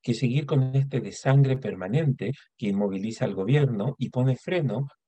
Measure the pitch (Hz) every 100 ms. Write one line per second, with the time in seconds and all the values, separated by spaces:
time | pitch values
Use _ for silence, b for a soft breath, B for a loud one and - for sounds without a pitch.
0 | - 117 127 131 156 135 131 135 139 127
1 | 101 - 135 139 135 131 104 92 92 127
2 | 160 - 98 139 - _ 104 98 101 95
3 | 104 113 107 95 95 143 139 110 107 143
4 | - - 131 123 - 185 143 107 139 _